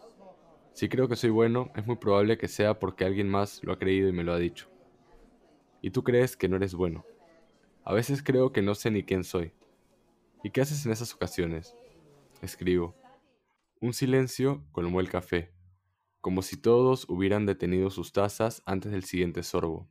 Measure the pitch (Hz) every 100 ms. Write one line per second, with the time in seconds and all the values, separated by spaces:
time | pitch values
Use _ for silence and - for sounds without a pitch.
0 | - - - - _ _ _ - 107 123
1 | 127 117 117 110 117 120 127 - 107 117
2 | 107 101 104 113 95 - 104 107 92 -
3 | 92 98 101 98 101 - - 92 95 95
4 | 95 87 85 87 87 - - - _ _
5 | _ - - _ _ _ _ _ 98 127
6 | 123 120 127 - 92 92 95 87 90 80
7 | - - _ _ _ _ _ _ - 104
8 | 120 139 143 127 131 110 101 104 117 104
9 | - 95 90 90 82 _ _ _ _ _
10 | _ _ _ _ 104 131 143 147 120 110
11 | 117 - 90 - 85 80 - - - -
12 | - - _ - 90 - 90 90 87 -
13 | - - _ _ _ _ _ - 120 -
14 | 127 131 127 - 131 143 147 - 87 90
15 | 92 92 - 87 85 _ - _ _ _
16 | _ _ 92 92 92 73 113 120 131 127
17 | - 90 98 104 104 95 87 92 95 95
18 | 82 - 101 - 113 - - 95 104 101
19 | 90 90 87 85 87 90 85 82 -